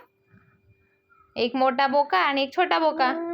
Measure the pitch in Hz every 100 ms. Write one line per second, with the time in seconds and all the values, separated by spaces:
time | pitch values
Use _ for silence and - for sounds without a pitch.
0 | - _ _ _ _ _ _ _ _ _
1 | _ _ _ - 240 262 262 254 277 285
2 | 285 370 320 277 269 311 349 339 320 311
3 | 254 330 339